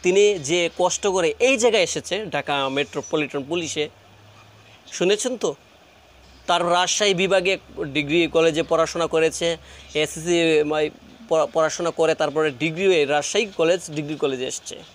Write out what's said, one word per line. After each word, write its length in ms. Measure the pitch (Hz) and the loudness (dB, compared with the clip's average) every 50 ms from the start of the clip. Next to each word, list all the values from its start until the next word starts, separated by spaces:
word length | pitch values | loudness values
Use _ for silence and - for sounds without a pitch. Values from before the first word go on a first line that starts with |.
| - | 0
তিনি 360 | 185 185 196 208 208 208 180 | 2 4 6 4 4 4 0
যে 320 | 143 131 170 180 170 165 - - | -2 -2 0 0 0 0 0 0
কষ্ট 280 | 175 180 - - - | -2 0 0 0 -2
করে 280 | 208 185 190 170 160 147 - | 0 0 2 0 0 0 2
এই 180 | 226 254 269 | 2 2 2
জায়গায় 260 | 233 233 240 208 220 180 | 4 2 2 4 2 0
এসেছে 440 | 151 - 160 - - 175 196 220 | 0 -2 -8 -6 -6 -6 -6 -6
ঢাকা 420 | 180 139 147 139 - 143 139 135 135 | -6 -6 -6 -4 -2 -2 -2 -2 -2
মেট্রোপলিটন 760 | 135 139 143 139 - 151 - - - 156 151 135 - 143 135 | -2 -2 -4 -4 -6 -10 -8 -4 -4 -4 -4 -4 -6 -8 -6
পুলিশে, 440 | 135 165 180 170 147 - 156 147 156 - - - - - - - - - - - - - - - - - - _ - - | -4 -6 -6 -6 -6 -4 -6 -6 -6 -8 -20 -20 -20 -20 -20 -20 -20 -20 -20 -20 -20 -20 -20 -20 -20 -20 -20 _ -16 -4
শুনেছেন 440 | - 180 180 208 208 - 254 254 | -2 2 2 2 0 0 -4 -4
তো? 180 | 220 - 180 143 - - - - - - _ - - - - - - - - - - - | -2 -4 -4 -4 -4 -14 -20 -20 -20 -20 _ -20 -20 -20 -20 -20 -20 -20 -20 -20 -20 -4
তার 260 | - 175 175 170 170 175 | -2 0 0 2 2 2
রাজশাহী 420 | 175 180 180 - - 214 208 196 | 2 2 0 0 0 2 2 2
বিভাগে 440 | 175 190 185 190 190 175 185 190 170 - - - - 170 | 2 2 2 2 2 2 0 -2 -2 -6 -14 -10 -10 -8
ডিগ্রি 420 | 151 131 151 147 139 151 175 170 156 - | -4 -4 -4 -2 0 2 2 2 2 2
কলেজে 300 | 165 160 165 156 156 165 | 2 2 4 2 0 -2
পড়াশোনা 440 | 160 165 160 165 156 - 170 165 | 0 2 0 2 0 0 -4 -4
করেছে, 500 | 156 - 160 160 160 160 - 175 170 170 160 - - - - - - - | 0 0 2 2 2 0 0 -2 -2 -4 -4 -10 -20 -20 -20 -20 -6 -2
এসএসসি 680 | 151 156 151 - 165 156 175 175 170 165 165 160 151 151 | -2 -2 -2 -4 -8 -2 0 2 2 4 4 4 4 2
মানে 260 | 147 151 151 156 156 - - - - - - - - | 2 0 -2 -2 -2 -4 -12 -20 -20 -20 -20 -4 0
পড়া-, 180 | 170 160 147 | 0 2 2
পড়াশোনা 440 | 139 - 160 160 156 - - 175 165 | 0 2 0 0 0 0 -2 -4 -4
করে 240 | 151 - 165 160 160 | 0 2 2 2 2
তারপরে 360 | - 160 147 139 156 156 156 | 2 0 -2 0 0 0 0
ডিগ্রি, 460 | 135 120 147 165 160 165 196 196 185 | -2 -2 -4 -4 -2 0 2 4 4
এই 80 | 160 147 | 4 4
রাজশাহী 420 | 135 147 147 143 - - 208 233 202 190 | 2 2 0 0 0 -2 -2 -2 -2 -2
কলেজ, 240 | - 165 160 180 185 - - | 0 2 2 2 0 -2 -6
ডিগ্রি 260 | 151 147 151 143 156 | -8 -6 -6 -6 -4
কলেজে 300 | 135 - 139 135 127 127 | -2 -2 -2 -2 -2 -6
এসছে। 360 | 131 123 - - - - - - - - | -6 -8 -10 -12 -14 -16 -16 -18 -20 -20